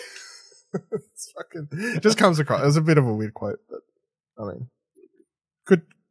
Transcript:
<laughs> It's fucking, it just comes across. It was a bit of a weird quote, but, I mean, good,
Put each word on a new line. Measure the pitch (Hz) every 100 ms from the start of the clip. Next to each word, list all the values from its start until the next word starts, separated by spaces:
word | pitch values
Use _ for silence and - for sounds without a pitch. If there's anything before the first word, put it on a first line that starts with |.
| - - - - - _ _
<laughs> | 175 -
It's | 202 - - - -
fucking, | - 165 147 156 226 190
it |
just | 214 220
comes | 196 156
across. | 139 104
It | 143
was | 156
a |
bit | 160 151
of | 123
a |
weird | 107 107 -
quote, | 104 - _
but, | - - _ _ _ _ -
I | 101
mean, | - 123 _ _ _ _ _ _ _ _ _ -
good, | 185 - _ _